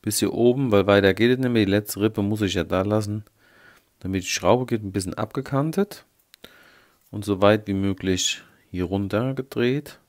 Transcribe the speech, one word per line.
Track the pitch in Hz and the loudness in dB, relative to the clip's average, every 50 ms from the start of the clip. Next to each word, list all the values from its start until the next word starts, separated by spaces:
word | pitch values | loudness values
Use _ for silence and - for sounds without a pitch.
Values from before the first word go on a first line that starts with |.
Bis | _ 110 101 - | _ -4 -2 0
hier | 107 95 | -2 -2
oben, | - 107 117 120 123 139 139 120 | 0 4 4 4 4 4 2 4
weil | 104 101 95 | 4 4 4
weiter | 101 101 101 101 98 92 | 6 4 6 6 4 4
geht | 98 113 120 | 4 2 2
es | 127 127 | 2 2
nicht | 131 123 | 0 0
mehr. | 120 113 104 | 2 2 2
Die | 95 | 2
letzte | 98 104 104 - - 98 | 2 0 -2 -4 -4 -2
Rippe | 104 110 107 107 | -2 0 0 0
muss | 101 101 107 107 | -2 -2 0 0
ich | 107 95 90 | -2 -2 0
ja | 92 | -2
da | 80 - 92 92 | -2 0 -2 -2
lassen, | 95 101 107 107 104 101 107 110 107 _ _ _ _ _ _ _ _ - _ _ _ _ _ _ | 0 0 0 -2 -2 -4 -6 -8 -8 _ _ _ _ _ _ _ _ -20 _ _ _ _ _ _
damit | - 92 95 95 | -8 -4 -4 -4
die | 90 - | -4 -4
Schraube | - - 90 87 113 123 127 | -6 0 2 2 2 2 2
geht, | 120 120 110 107 | -2 -4 -4 -4
ein | 98 | -4
bisschen | 95 101 90 90 - | -6 -4 -6 -4 -6
abgekantet. | - 110 - - 139 131 - 143 135 143 160 156 196 202 202 - - _ _ _ _ _ _ - _ - - _ _ _ - _ _ _ _ _ _ _ _ | -6 -8 -6 -6 -10 -8 -4 -2 -2 -2 0 0 -2 -2 -2 -6 -20 _ _ _ _ _ _ -20 _ -20 -20 _ _ _ -20 _ _ _ _ _ _ _ _
Und | - 104 101 | -12 -8 -2
so | 104 101 92 | -2 0 4
weit | 101 101 107 107 104 | 6 4 4 4 0
wie | 101 98 | -4 -2
möglich | 98 98 98 95 - - 95 92 90 - - - - - _ _ _ _ _ | -2 0 -2 -2 -2 0 -2 0 0 -2 -4 -6 -6 -12 _ _ _ _ _
hier | - 90 90 | -6 -6 -4
runter | 87 98 98 101 95 104 107 123 131 135 | -2 -2 -4 -2 -2 -2 -2 -2 -2 -4
gedreht. | 131 127 _ - 117 120 123 131 147 143 - - _ _ | -6 -8 _ -2 0 0 0 0 -2 -6 -10 -20 _ _